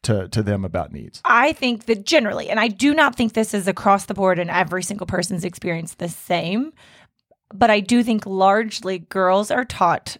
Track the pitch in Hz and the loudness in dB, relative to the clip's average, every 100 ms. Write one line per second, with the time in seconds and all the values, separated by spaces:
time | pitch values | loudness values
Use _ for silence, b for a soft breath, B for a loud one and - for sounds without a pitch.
0 | - 104 92 113 104 101 95 87 78 71 | 0 -2 0 -2 -2 -2 -2 -6 -6 -10
1 | - - - - 277 320 254 226 - 220 | -16 -8 2 4 4 0 -2 -4 -2 -2
2 | 202 320 214 - - 220 220 190 269 302 | 2 2 2 -4 -4 0 -2 2 2 4
3 | 285 240 226 220 220 202 185 185 202 196 | 2 2 0 0 -2 -2 -2 0 2 2
4 | - 196 190 175 170 175 165 185 180 202 | 2 0 2 2 0 0 0 -2 -6 -8
5 | 180 180 175 180 170 - 185 165 165 - | -4 -4 -4 -4 -6 -8 -6 -6 -8 -10
6 | 175 - - 175 165 208 302 _ b b | -10 -10 -4 -2 0 -4 -4 _ b b
7 | b _ _ _ _ 196 233 214 190 240 | b _ _ _ _ 2 4 4 2 2
8 | 233 220 202 190 190 202 220 - 185 185 | 2 -2 -2 2 4 4 0 -6 -6 -8
9 | 165 190 185 190 208 240 247 - 180 151 | -6 0 2 2 2 -2 -2 0 2 2
10 | - | -4